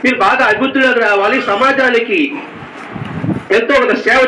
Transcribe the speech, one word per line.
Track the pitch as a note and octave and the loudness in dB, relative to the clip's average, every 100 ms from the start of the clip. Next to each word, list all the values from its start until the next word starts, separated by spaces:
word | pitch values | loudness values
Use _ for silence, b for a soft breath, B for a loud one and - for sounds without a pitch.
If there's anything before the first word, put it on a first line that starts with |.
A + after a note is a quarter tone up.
| B3+ | -2
మీరు | A#3+ | 2
బాగా | G3 B3 A#3+ | 2 2 2
అభివృద్ధిలోకి | G#3 C4 C4+ C4 A#3+ | 2 0 2 2 2
రావాలి, | G#3 G3+ G3+ C4 | 2 2 2 0
సమాజానికి | - G3+ C4+ C4+ B3+ A#3 A#3 F#3+ C#3 C#3+ - - - - - - - - - - - | -2 0 2 2 2 2 0 -2 -2 -4 -12 -16 -16 -16 -14 -12 -10 -6 -4 -4 -2
ఎంతో | G#3+ A#3 C4+ | -2 2 0
కొంత | A#3+ G3+ | 2 0
సేవ | - B3+ | 0 2